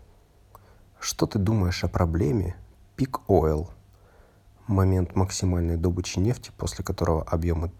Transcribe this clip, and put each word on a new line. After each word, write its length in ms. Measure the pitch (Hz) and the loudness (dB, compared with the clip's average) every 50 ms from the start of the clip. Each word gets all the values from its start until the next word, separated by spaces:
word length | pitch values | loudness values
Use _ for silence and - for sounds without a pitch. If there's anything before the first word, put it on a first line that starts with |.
| - - - _ _ _ _ _ _ _ - - - - - - - - - - | -20 -20 -20 _ _ _ _ _ _ _ -20 -20 -20 -20 -20 -20 -20 -20 -18 -10
Что 260 | - - - - - | -8 -8 -2 -2 -2
ты 140 | - - 107 | 0 0 0
думаешь 440 | 95 101 113 107 92 90 87 - - | 0 2 2 2 0 0 0 -2 -4
о 60 | 90 | -2
проблеме 680 | - - 90 82 80 85 110 147 131 107 87 87 - - - - - - - - _ | 0 0 2 2 2 2 2 2 2 0 0 -2 -6 -8 -14 -20 -20 -20 -20 -18 _
Peak 240 | - 135 - - - - | -6 -4 -4 -4 -6 2
Oil? 400 | - 98 87 80 78 76 78 87 - - - - - - - - - - - - _ _ _ _ - - - - | 4 4 6 6 4 2 0 -2 -6 -10 -18 -20 -20 -20 -20 -20 -20 -20 -20 -20 _ _ _ _ -20 -20 -12 -4
Момент 480 | - 101 95 95 95 92 92 90 87 - | 0 2 4 4 4 4 2 0 0 2
максимальной 600 | 95 92 92 - - - 92 90 87 85 85 85 | 0 0 0 0 -2 -2 0 0 0 0 0 0
добычи 440 | 82 82 92 87 90 90 - - 90 | 0 0 0 0 -2 -4 -4 -2 0
нефти, 320 | 92 110 127 - - - - | 0 0 -2 -4 -8 -16 -10
после 300 | - 92 90 - - 92 | -8 -8 -6 -6 -6 -6
которого 380 | - 90 - 87 80 82 80 - | -8 -4 -2 0 0 0 0 0
объёмы 500 | - - 82 80 85 82 80 82 90 - | -2 -2 -2 0 0 0 0 -2 -4 -6